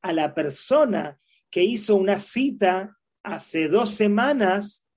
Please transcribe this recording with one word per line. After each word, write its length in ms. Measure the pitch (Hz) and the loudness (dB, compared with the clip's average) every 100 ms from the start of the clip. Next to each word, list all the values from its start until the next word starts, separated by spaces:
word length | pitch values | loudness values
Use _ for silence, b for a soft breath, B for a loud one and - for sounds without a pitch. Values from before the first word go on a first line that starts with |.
a 100 | 185 | -2
la 220 | 160 151 | -2 -2
persona 840 | 156 151 139 - 277 285 175 151 - _ _ _ | -2 -6 -6 0 2 4 0 -6 -12 _ _ _
que 140 | - | 0
hizo 320 | 185 233 208 202 | 0 0 2 2
una 240 | 190 202 | 4 0
cita 800 | - 233 269 220 185 185 202 _ _ _ | -2 -2 -4 0 0 0 -6 _ _ _
hace 460 | - 165 - 165 156 | -12 -12 -6 -4 0
dos 220 | 190 208 | 2 0
semanas 960 | - 208 208 254 285 196 196 208 - _ | 0 2 2 2 2 2 0 -4 -14 _